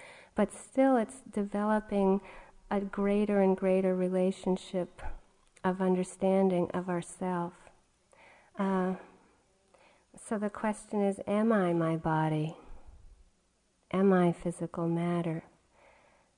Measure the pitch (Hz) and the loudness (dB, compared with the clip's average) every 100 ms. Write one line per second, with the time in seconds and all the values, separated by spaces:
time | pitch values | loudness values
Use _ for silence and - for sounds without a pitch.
0 | - - - - 202 - - - 269 254 | -20 -20 -6 -2 -2 -4 -6 2 4 4
1 | 214 - - - 202 202 208 214 - 202 | 0 -8 -10 -6 -4 -2 0 0 0 2
2 | 190 196 - - - - - 202 196 - | 4 2 -2 -18 -20 -20 -6 -4 -4 -2
3 | 202 208 208 202 190 185 196 190 190 185 | 0 2 2 4 4 4 2 2 2 0
4 | 180 185 185 190 - 185 - 185 180 - | 0 2 0 0 -2 -2 -4 -6 -6 -8
5 | - - - _ _ _ 190 185 185 185 | -8 -8 -14 _ _ _ -2 0 0 0
6 | 185 - 190 190 190 180 175 180 185 175 | -2 -2 2 4 4 2 -2 -4 -4 -4
7 | 170 - 185 180 175 - - _ _ _ | -6 -8 -4 -4 -6 -10 -20 _ _ _
8 | _ _ - - _ - 196 190 185 185 | _ _ -20 -20 _ -4 -2 0 -2 -4
9 | - - _ _ _ _ _ _ _ _ | -10 -20 _ _ _ _ _ _ _ _
10 | _ - - 214 208 - 220 208 - 208 | _ -20 -8 -6 -6 -4 -6 -6 -6 0
11 | 202 196 - 202 226 214 180 170 165 160 | 0 -2 -2 0 2 2 2 0 0 -2
12 | 165 156 156 156 156 - - - - - | 0 0 0 0 -4 -8 -16 -18 -18 -20
13 | - - _ _ _ _ _ _ _ 185 | -20 -20 _ _ _ _ _ _ _ 2
14 | 196 185 175 165 175 165 170 - 170 170 | 4 6 4 0 -6 -6 -8 -4 -2 0
15 | 170 175 170 160 - _ _ _ _ _ | 0 -2 -2 -6 -10 _ _ _ _ _
16 | _ _ _ | _ _ _